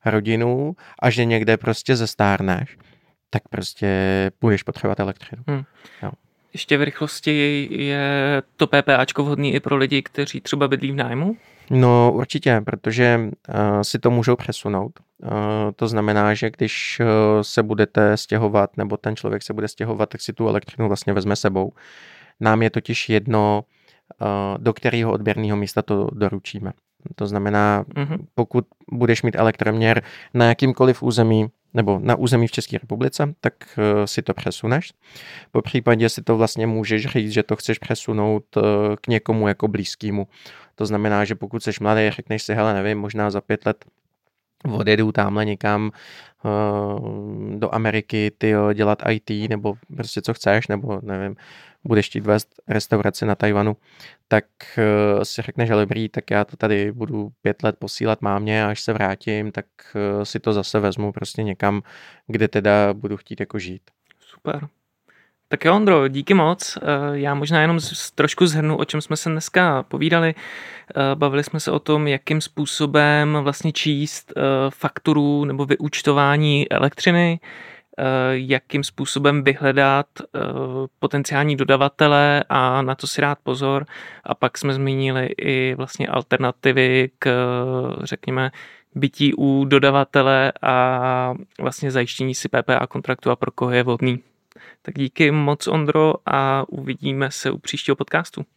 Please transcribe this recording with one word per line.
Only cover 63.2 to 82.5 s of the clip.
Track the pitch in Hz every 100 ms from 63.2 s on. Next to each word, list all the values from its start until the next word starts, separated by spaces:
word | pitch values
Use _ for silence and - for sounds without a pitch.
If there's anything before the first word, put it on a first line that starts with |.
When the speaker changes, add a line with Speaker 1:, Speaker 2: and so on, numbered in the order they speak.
| _ -
Speaker 1:
jako | 98 110
žít." | 90 92 _ _ _ _
Speaker 2:
Super. | _ - - 143 147 _ _ _ _ _ _ _ _
Tak | 135 160
jo, | 196
Ondro, | 208 170 135
díky | 135 139
moc. | 196 156 180 - -
Eh, | 135 143 143
já | 143 143 143
možná | 147 165
jenom | 156 170
z-, | - -
z-, | -
trošku | - 147 - 180
shrnu, | 156 151 156
o | 151
čem | 151
jsme | - 156
se | 165
dneska | 160 - 185 180 135
povídali. | - - 156 170 165 160
Eh, | - - - - - - 135 139
bavili | 147 139
jsme | 147 156
se | -
o | 147
tom, | - 151 147
jakým | 135 - 156
způsobem | - - 147 - 151 147 147 147 147 151
vlastně | 143 139 160
číst, | 151 156 143 151 - - -
eh, | 135 135 135
fakturu | - 147 - - 151 147 147 143
nebo | 135 139
vyúčtování | 139 151 - - 143 139 147 151 143 -
elektřiny, | - 139 - - 175 175 165 - - - - _ -
eh, | 131 131 131
jakým | 131 131 131 _ 139
způsobem | 143 - 139 - 143 143
vyhledat, | 139 135 139 135 139 139 143 -
eh, | - - - 131 131 131 135 _
potenciální | 139 143 135 143 151 139
dodavatele | 139 135 139 - 151 143 147 143
a | -